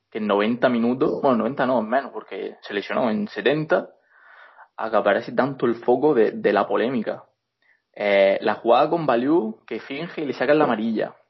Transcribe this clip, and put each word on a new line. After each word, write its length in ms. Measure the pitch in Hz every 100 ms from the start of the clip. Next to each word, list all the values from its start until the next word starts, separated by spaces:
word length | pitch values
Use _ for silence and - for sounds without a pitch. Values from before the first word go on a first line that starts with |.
| _
que 80 | 113
en 80 | 107
noventa 420 | 101 107 120 131
minutos, 520 | 120 117 131 160 -
bueno, 160 | 139 117
noventa 280 | 110 139 127
no, 140 | 127
menos, 280 | 110 131 120
porque 440 | 107 - 98 98 101
se 100 | -
lesionó 380 | 104 - 104 123
en 180 | 107 104
setenta, 640 | 107 107 151 156 190 - _ _ _ - - - - - -
acaparase 560 | 110 107 123 110 120
tanto 340 | 120 135 131 123
el 100 | 113
foco 380 | - 127 147
de, 180 | 117 104
de 200 | 110 107
la 140 | 101 101
polémica. 580 | 101 113 127 101 98 - _ _ _ _ _ _
Eh, 460 | - 104 98 98 98
la 140 | 107
jugada 360 | 104 113 120 156
con 160 | 170 151
Baliu, 540 | 120 131 170 214 - -
que 140 | 110
finge 420 | - 139 170 -
y 40 | 147
le 60 |
sacan 260 | - 131 151
la 60 |
amarilla. 500 | 143 110 113 107 101 -